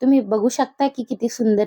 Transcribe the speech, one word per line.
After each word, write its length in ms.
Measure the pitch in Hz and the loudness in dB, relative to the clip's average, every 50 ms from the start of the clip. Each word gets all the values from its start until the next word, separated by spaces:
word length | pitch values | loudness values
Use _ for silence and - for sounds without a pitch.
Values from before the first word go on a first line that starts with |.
तुम्ही 180 | 254 262 277 269 | 2 2 2 2
बघू 300 | 214 196 220 214 202 254 | 2 0 0 0 0 0
शकता 380 | - - - - _ - 277 | 0 -2 -4 -4 _ -4 -4
की 160 | 277 277 269 226 | -4 -4 -6 -10
किती 260 | - 247 - 233 233 | -10 -6 -6 -6 -6
सुंदर 340 | - - 226 220 214 202 208 | -4 -2 0 2 2 2 0